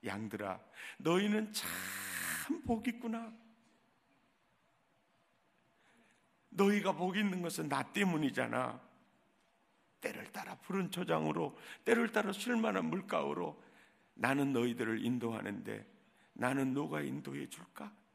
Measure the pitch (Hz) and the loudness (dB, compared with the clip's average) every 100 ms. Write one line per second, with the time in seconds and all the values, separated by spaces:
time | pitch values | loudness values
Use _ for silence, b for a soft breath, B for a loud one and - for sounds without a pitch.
0 | 113 98 110 104 101 92 - B B B | -4 -4 -4 -4 -4 -6 -10 B B B
1 | 156 180 208 214 214 - - - - - | 4 4 4 2 0 -4 -4 -6 -6 -6
2 | - - - - - 339 - 226 247 233 | -6 -6 -4 -4 -2 -4 0 0 0 -4
3 | 233 226 226 220 - - _ _ _ _ | -4 -4 -6 -14 -20 -20 _ _ _ _
4 | _ _ _ _ _ _ _ _ _ _ | _ _ _ _ _ _ _ _ _ _
5 | _ _ _ _ _ _ _ _ b b | _ _ _ _ _ _ _ _ b b
6 | b b _ _ _ - 196 208 185 156 | b b _ _ _ 4 6 6 4 0
7 | 180 190 208 185 175 160 156 139 135 - | 0 2 2 0 -2 -2 0 0 0 2
8 | 202 160 147 131 120 117 123 117 - - | 4 4 2 2 0 0 -2 -4 -14 -20
9 | _ _ _ _ _ _ _ _ _ _ | _ _ _ _ _ _ _ _ _ _
10 | - - - - - - - 190 175 175 | -8 -8 -10 -10 -10 -12 -4 -2 -2 -4
11 | 160 160 156 156 151 B B B - 226 | 0 2 2 2 -2 B B B 4 4
12 | 226 220 208 196 240 240 220 190 175 175 | 6 2 2 -2 0 2 2 2 0 -2
13 | - - 71 - 85 - B B B B | 0 0 0 -2 -4 -6 B B B B
14 | B - 117 135 139 127 123 120 113 113 | B -2 2 2 2 2 2 0 0 0
15 | 107 123 117 110 101 101 107 107 107 - | 0 0 -2 -4 -4 -6 -6 -10 -12 -20
16 | b b b - 120 135 135 131 147 151 | b b b -2 0 2 0 0 -2 -2
17 | 143 135 139 139 135 - - - - - | -4 -6 -6 -8 -10 -12 -16 -14 -14 -14
18 | _ | _